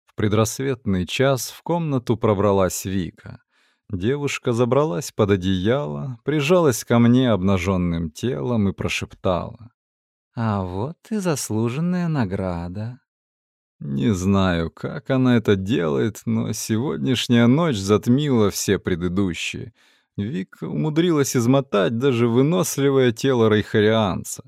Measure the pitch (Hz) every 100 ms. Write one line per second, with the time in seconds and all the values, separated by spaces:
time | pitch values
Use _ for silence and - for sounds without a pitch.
0 | _ - 107 104 110 - 135 127 - 92
1 | 87 - 135 127 - - - 170 160 135
2 | 113 117 110 98 101 98 90 - 98 95
3 | 80 - - - _ _ _ _ - 95
4 | 101 143 143 - 131 117 120 131 156 170
5 | - - 101 101 92 92 98 135 147 143
6 | 135 120 - 156 143 180 156 113 - 120
7 | 117 127 127 101 95 95 87 92 87 85
8 | 82 - 85 82 131 117 98 - 90 -
9 | 95 - 98 87 - - 110 _ _ _
10 | _ _ _ - 113 101 92 92 131 -
11 | - 214 180 139 - 107 117 131 175 180
12 | 170 147 98 95 92 85 87 95 113 123
13 | _ _ _ _ _ _ _ _ 143 139
14 | 131 92 95 98 95 85 85 - - -
15 | - 131 127 120 110 98 95 147 165 131
16 | 117 110 - 113 113 113 - 110 135 -
17 | 135 120 - 120 117 139 170 107 95 104
18 | 120 127 151 120 101 - - 92 - 87
19 | 90 90 95 80 - 113 117 _ _ _
20 | _ - 101 175 190 _ 165 147 156 156
21 | 180 151 131 131 117 139 135 202 170 117
22 | 139 117 120 117 139 185 165 - 139 135
23 | 127 113 135 123 110 107 - 113 104 110
24 | 101 82 - -